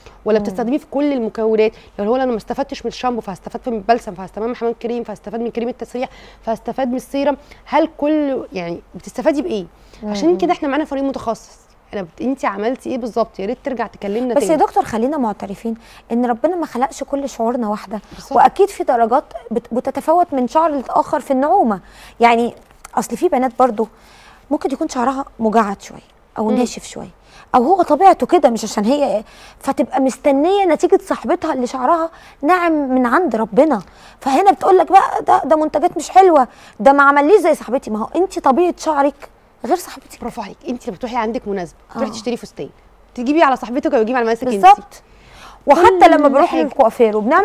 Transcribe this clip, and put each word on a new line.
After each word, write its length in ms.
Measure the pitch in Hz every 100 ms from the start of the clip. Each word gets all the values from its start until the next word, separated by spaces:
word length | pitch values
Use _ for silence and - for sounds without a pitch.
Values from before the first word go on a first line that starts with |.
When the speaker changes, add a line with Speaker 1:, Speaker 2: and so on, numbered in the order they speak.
| - -
Speaker 1:
ولا 140 | - 214
Speaker 2:
مم. 60 |
Speaker 1:
بتستخدميه 340 | 208 190 233 302
في 80 | -
كل 220 | 269 294
المكونات؟ 600 | 269 220 - 220 220 220 - - -
يعني 120 | 208
هو 60 | 254
انا 100 | 262
ما 100 | 226
استفدتش 480 | - 240 277 269 240
من 20 |
الشامبو 320 | - 254 240
فهستفاد 400 | 208 180 - - -
من 80 | 226
البلسم، 380 | 196 233 -
فهستفاد 340 | 180 185 - 226
من 80 | 247
حمام 160 | 233 220
كريم، 220 | 226 240
فهستفاد 360 | 220 208 - 226
من 100 | 233
كريم 180 | 233 233
التسريح، 400 | - 233 247 254 - - -
فهستفاد 460 | - 214 - 226 262
من 80 | 247
السيرم، 400 | - 277 285 - - -
هل 240 | - 285 320 -
كل، 480 | 285 311 285 262 -
يعني 280 | 190 170 170 -
بتستفادي 480 | 180 - - 269 294
بايه؟ 220 | 254 220 170 _ - -
عشان 240 | 214 208 302
Speaker 2:
مم. 100 | 359
Speaker 1:
كده 140 | 339
احنا 160 | 349 294
معانا 160 | 277
فريق 180 | 302 269
متخصص. 640 | 277 247 - 214 - - _ _ -
انا 80 | 208
بت-، 180 | 175 -
انت 220 | 240 269
عملتي 460 | 254 196 214 262 339
ايه 80 | 254
بالظبط؟ 400 | 226 233 220 -
يا 80 | 196
ريت 120 | 254
ترجع 220 | - 247 220
تكلمنا 480 | - 202 208 254
Speaker 2:
بس 80 | 240
يا 60 | 381
Speaker 1:
تاني. 120 | 311
Speaker 2:
دكتور 220 | 415 403
خلينا 340 | 349 226 247 311
معترفين 560 | 233 196 196 196 233 226 - - -
ان 140 | 233 247
ربنا 300 | 233 302 359
ما 100 | 311
خلقش 380 | 240 262 -
كل 240 | 269 277 277
شعورنا 400 | - 226 240 214
واحده، 320 | 208 - 208 -
Speaker 1:
بالظبط. 180 | - -
Speaker 2:
واكيد 360 | 277 262 - 392
في 160 | -
درجات 400 | 320 247 226 262 - - -
بت-، 240 | 226 -
بتتفاوت 520 | 226 269 269 - 339 349
من 160 | 277 247
شعر 220 | 311 330
لآخر 500 | 285 - - - 294
في 100 | -
النعومه. 500 | 262 285 392 269 190 - - - -
يعني 340 | 233 233 240 - - _ -
اصل 220 | - - 233
في 120 | 339
بنات 240 | 269 254 226
برضو 300 | 254 214 214 _ - - - - -
ممكن 220 | 302 359
يكون 160 | 262 320
شعرها 360 | 262 240 269 277 -
مجعد 440 | 220 220 208 294
شويه 160 | - - - _ _ -
او 100 | 214
Speaker 1:
مم. 60 | 214
Speaker 2:
ناشف 280 | 240 - -
شويه، 240 | - - - _ - -
او 80 | -
هو 200 | 240 381
طبيعته 440 | 339 294 381 330 240
كده 240 | 349 285
مش 140 | 226
عشان 200 | 214 -
هي، 400 | 208 294 269 202 - - - -
فتبقى 400 | - 269 269 -
مستنيه 640 | 262 - 294 269 320 403
نتيجه 360 | 381 302 359 392 -
صاحبتها 460 | 269 226 339 311
اللي 140 | 262 240
شعرها 440 | 262 254 330 330 - - -
ناعم 300 | 285 359 339
من 340 | 311 277 254 247
عند 300 | 269 359 220
ربنا، 460 | - 202 311 233 165 - - -
فهنا 300 | 262 269 302
بتقول 260 | 277 339 370
لك 140 | 330
بقى 300 | 370 - - -
ده، 160 | 370
ده 120 | 269 311
منتجات 400 | 311 302 339 -
مش 140 | -
حلوه، 380 | 370 381 311 247 - - -
ده 120 | 220
ما 100 | 277
عمليش 380 | 277 285 285 403
زي 140 | 339
صاحبتي. 360 | 277 - 254 -
ما 80 | 214
هو 100 | - 320
انت 220 | 381 -
طبيعه 360 | 285 254 359 -
شعرك 500 | 311 294 277 - - _ _ _ 233
غير 100 | 349
صاحبتك. 440 | - - - -
Speaker 1:
برافو 220 | 233 233
عليك. 140 | 202 175 -
انت 180 | 240 -
لما 80 | 180
بتروحي 200 | 240 240
عندك 320 | 220 226 208
مناسبه 300 | 196 170 - _
تروحي 140 | - 220
Speaker 2:
آه. 40 |
Speaker 1:
تشتري 240 | 220 247 233
فستان، 320 | - - 147 - _ _ _
تجيبي 280 | - 247 302
على 140 | 302 254
صاحبتك 380 | 214 247 320
او 80 | 277
تجيبي 160 | 220 254
على 80 | 226
مقاسك 160 | 226
انت. 100 | 262
Speaker 2:
بالظبط. 500 | 208 359 415 - - _ _ - - - - -
وحتى 420 | 285 392 370 339
لما 200 | 320 294
Speaker 1:
كل 60 |
Speaker 2:
بروح 160 | 277 339
Speaker 1:
حاجة. 120 | 320
Speaker 2:
للكوافير 540 | 302 - 254 - 226 214
وبنعمل 280 | 214 330